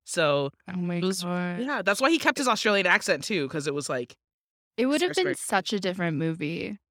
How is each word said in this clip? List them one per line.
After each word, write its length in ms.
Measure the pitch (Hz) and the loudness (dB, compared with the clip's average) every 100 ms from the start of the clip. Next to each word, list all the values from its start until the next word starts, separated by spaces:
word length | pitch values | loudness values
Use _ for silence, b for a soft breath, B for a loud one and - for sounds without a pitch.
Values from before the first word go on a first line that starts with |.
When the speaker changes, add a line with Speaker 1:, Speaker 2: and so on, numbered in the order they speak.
| - | -8
Speaker 1:
So 460 | - 156 143 139 - - | 0 2 2 0 -6 -10
Speaker 2:
Oh 80 | 180 | -6
my 180 | 175 175 | -4 -2
Speaker 1:
it 80 | |
was, 200 | 180 190 | -2 -2
Speaker 2:
God. 360 | 180 180 180 175 | -2 -2 -2 -4
Speaker 1:
yeah, 200 | 254 269 | -4 -2
that's 200 | 185 202 | 0 2
why 80 | 262 | 4
he 80 | 320 | 4
kept 180 | - - | 2 2
his 100 | 254 | 2
Australian 380 | 220 214 202 180 | 2 2 4 4
accent, 380 | 196 - 160 | 4 4 -2
too, 240 | - 196 135 | 0 -2 -2
'cause 200 | 156 147 | -4 -4
it 60 | |
was 140 | 147 139 | -4 -2
like 260 | 135 123 - _ _ _ _ _ - | -4 -6 -14 _ _ _ _ _ -2
Speaker 2:
It 100 | 254 | 2
would 140 | 294 | 2
have 120 | 359 | 2
been 140 | - 370 | 0 0
Speaker 1:
Starscream. 100 | 349 | -2
Speaker 2:
such 360 | - 196 - | 0 -2 0
a 60 | 208 | -2
different 380 | 185 185 175 156 | -2 -2 0 0
movie, 600 | 160 165 151 - - 208 _ | -2 -2 -4 -6 -8 -10 _